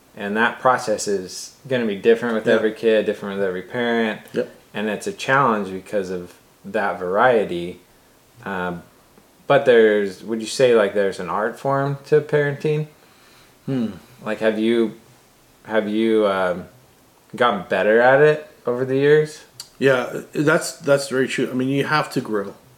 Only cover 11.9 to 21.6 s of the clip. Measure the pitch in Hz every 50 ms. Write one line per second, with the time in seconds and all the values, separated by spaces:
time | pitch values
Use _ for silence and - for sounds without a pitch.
11.9 | 143 139 - - 151 151 143 - 151 147 143 143 139 135 - 156 151 151 151 151
12.9 | - _ _ _ _ _ _ _ _ _ _ _ _ _ _ - 135 127 113 107
13.9 | 98 82 - - - - - 107 107 - 110 110 104 107 110 113 117 117 113 104
14.9 | - - - _ _ _ _ _ _ _ _ _ _ _ - - 110 110 101 104
15.9 | 104 110 113 113 110 107 107 98 95 95 92 90 87 92 85 - - _ _ _
16.9 | _ _ _ _ _ _ _ _ - 107 123 120 107 98 85 - 104 95 95 104
17.9 | 110 117 - 127 135 139 151 151 151 151 - - _ _ - 123 120 123 131 127
18.9 | 131 135 139 147 151 156 156 151 - - - _ _ - - - _ - 127 139
19.9 | 131 123 123 - 151 147 - - - 165 147 156 160 170 - - - - 160 143
20.9 | 143 143 139 - 123 131 131 113 - - 123 107 - 127